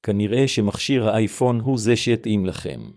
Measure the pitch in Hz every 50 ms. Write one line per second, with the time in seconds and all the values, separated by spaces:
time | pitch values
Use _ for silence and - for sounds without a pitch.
0 | - - 104 101 104 101 107 123 135 135 - - 107 101 - - - - 139 131
1 | 110 110 107 110 110 104 - - 127 123 123 117 110 131 135 120 107 113 120 113
2 | - 123 117 113 - 113 107 101 95 92 90 - - 90 69 57 55 55 -